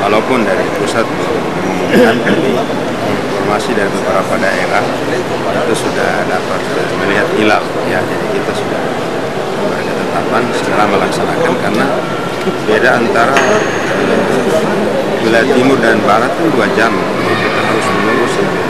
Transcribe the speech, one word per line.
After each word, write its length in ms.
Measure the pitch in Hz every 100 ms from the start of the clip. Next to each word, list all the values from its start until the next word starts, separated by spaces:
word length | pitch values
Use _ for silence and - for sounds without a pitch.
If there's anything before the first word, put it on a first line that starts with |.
walaupun 400 | 101 107 110 127
dari 240 | 104 90 85 -
pusat 320 | 101 120 107
mengumumkan, 1120 | - - - - - - - - - 226 226
tapi 320 | - - - - - - - - -
informasi 640 | 101 - 101 98 104 117 110
dari 80 | 98
beberapa 480 | 92 92 92 92 95
daerah 400 | 95 92 90 95 - - - 123
itu 600 | - - - - 104 110
sudah 320 | - 90 92 90 90
dapat 320 | 92 90 95 - 90 - 90
melihat 280 | 92 98 98 98
hilal, 240 | 107 101 87 - 87
ya. 160 | 92
Jadi 240 | 90 90 -
kita 240 | 196 -
sudah 300 | 190 185 170 - - 170 - - - - - -
berketetapan 720 | - - - - - - 110 - 117
segera 240 | - 98 104
melaksanakan, 640 | 101 - - - - - -
karena 220 | 98 104 135 - - - - - - - -
beda 220 | 107 127 123
antara, 400 | 117 113 117 135
eh, 800 | - 214 - - - - - - - - - - - - - - - -
wilayah 240 | 113 113 113
timur 320 | 123 127 127
dan 160 | 117 107
barat 280 | 101 107 127 135
itu 160 | - 127
dua 80 | 104 98
jam. 160 | 113 98 92 95
Kita 360 | - 107 104 -
harus 240 | 110 110 104
menunggu 400 | 98 104 113 120 -
sampai 280 | 95 90